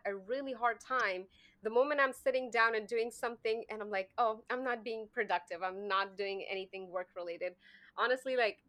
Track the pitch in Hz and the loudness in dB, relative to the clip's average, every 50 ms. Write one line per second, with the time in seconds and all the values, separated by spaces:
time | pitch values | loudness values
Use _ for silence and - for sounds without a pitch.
0 | - 202 196 196 190 196 247 277 277 269 254 220 240 233 226 220 - - 262 254 | -2 -4 -4 -4 -4 -4 -4 -4 -2 -4 -2 0 2 2 2 0 -4 -2 0 0
1 | 226 202 185 180 190 - _ _ _ _ _ _ - 214 226 240 262 294 302 285 | 2 2 0 -2 -6 -10 _ _ _ _ _ _ -6 2 4 4 4 6 6 4
2 | 277 262 254 - - 269 254 262 254 240 220 233 226 226 226 214 214 - 247 226 | 4 4 2 2 0 2 2 2 0 2 4 4 6 6 4 2 -2 0 0 0
3 | 226 240 - - - 233 233 220 - 226 220 226 - - 220 214 208 208 208 190 | 0 -2 -4 -4 -6 -6 -4 -4 -2 -2 -2 -2 -4 -6 -8 -8 -6 -2 -2 -2
4 | 190 - _ - 247 220 220 220 - - 240 254 262 254 240 233 208 240 226 220 | -2 -2 _ 2 2 2 2 0 -4 -4 -4 -2 0 -2 -2 -2 -4 -6 -6 -6
5 | 220 208 _ 247 214 202 185 180 - - 180 170 185 185 185 196 202 202 190 196 | -8 -6 _ -4 0 0 0 -2 -2 -4 -6 -4 -4 -4 -4 -6 -2 0 2 2
6 | 196 196 190 190 202 196 196 196 - - 196 190 190 190 - 190 190 180 170 185 | 2 0 -4 -6 -6 -4 -4 -6 -6 -6 -6 -8 -8 -8 -10 -12 -12 -8 -8 -8
7 | 185 - _ 180 175 175 170 170 180 180 180 - _ - - - - - _ - | -8 -8 _ -10 -8 -8 -8 -6 -6 -8 -8 -10 _ -20 -20 -20 -20 -12 _ 0
8 | 208 240 254 254 - 269 254 247 233 208 190 - _ | 0 2 2 0 0 0 2 2 2 2 0 -4 _